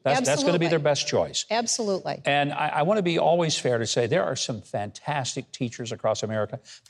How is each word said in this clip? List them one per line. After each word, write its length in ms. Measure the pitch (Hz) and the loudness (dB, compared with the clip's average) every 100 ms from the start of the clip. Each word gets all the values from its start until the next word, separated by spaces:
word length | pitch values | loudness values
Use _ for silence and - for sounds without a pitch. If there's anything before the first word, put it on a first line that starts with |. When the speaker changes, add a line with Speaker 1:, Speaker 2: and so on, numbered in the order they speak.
Speaker 1:
That's, 160 | - 254 | 0 2
that's 220 | 262 202 | 2 2
gonna 160 | 262 170 | 2 2
be 80 | 165 | 2
Speaker 2:
Absolutely. 20 | |
Speaker 1:
their 100 | 165 | 2
best 300 | 147 135 - | 2 0 2
choice. 360 | 110 82 - - | 0 0 -2 -2
Speaker 2:
Absolutely. 720 | 226 233 - 214 185 151 139 | -2 0 -2 -2 -2 -4 -4
Speaker 1:
And 280 | 143 143 143 | 0 2 2
I, 160 | - 151 | 0 -2
I 140 | 151 | 0
wanna 200 | 160 214 | 2 2
be 160 | 175 165 | 2 2
always 400 | 156 170 160 - | 4 4 2 0
fair 180 | 127 117 | 0 0
to 100 | 110 | 0
say 200 | 127 117 | 0 2
there 160 | 170 | 2
are 120 | - 131 | 0 -2
some 260 | - 110 | -4 -6
fantastic 880 | - 110 101 - - 147 127 139 - | -8 -8 -8 -8 -6 -4 -4 -6 -10
teachers 400 | - 120 - 110 | -6 -6 -6 -8
across 300 | 110 110 107 | -4 -2 0
America. 380 | 107 110 104 123 - - | -2 -2 -2 -6 -14 -20